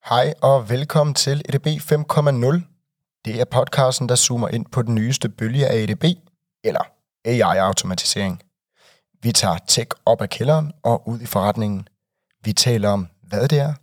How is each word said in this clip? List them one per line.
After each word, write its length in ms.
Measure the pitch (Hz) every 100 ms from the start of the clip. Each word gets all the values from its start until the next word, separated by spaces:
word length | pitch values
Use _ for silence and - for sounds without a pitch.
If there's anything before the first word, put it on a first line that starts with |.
| -
Hej 200 | 120 143 -
og 280 | 135 135 107
velkommen 440 | 123 151 156 147
til 280 | 139 - 143 -
E 80 | 139
D 40 |
B 200 | 151 151
fem 220 | - 151
komma 280 | 151 - 147
nul. 360 | 131 123 170 175 _ _ _ _ _ -
Det 160 | 110
er 40 | 104
podcasten, 640 | 123 - - 131 127 120
der 60 | 123
zoomer 320 | - 120 113
ind 180 | 120 -
på 160 | -
den 140 | 117 110
nyeste 340 | 113 135 117
bølge 380 | - 113 135 143
af 80 | 113
E 80 | 107
D 100 | 107
B, 40 | 170 180 _ _ _ _
eller 180 | 440 - - _ _ _ -
A 60 |
I-automatisering. 1120 | 120 95 92 95 95 95 90 - - 98 87 _ _ _ _ _ _ _ _
Vi 100 | 117
tager 260 | 110 101 90 -
tech 220 | - 113 - -
op 160 | 113
af 80 | 104
kælderen 420 | - 131 156 151 -
og 240 | - 117 -
ud 120 | 117
i 60 | 117
forretningen. 600 | 101 98 107 107 98 98 _ _ _ _ _
Vi 100 | -
taler 360 | 98 - 117 104
om, 180 | 101 87 _
hvad 240 | - 104 135
det 120 | 147
er 140 | 143 143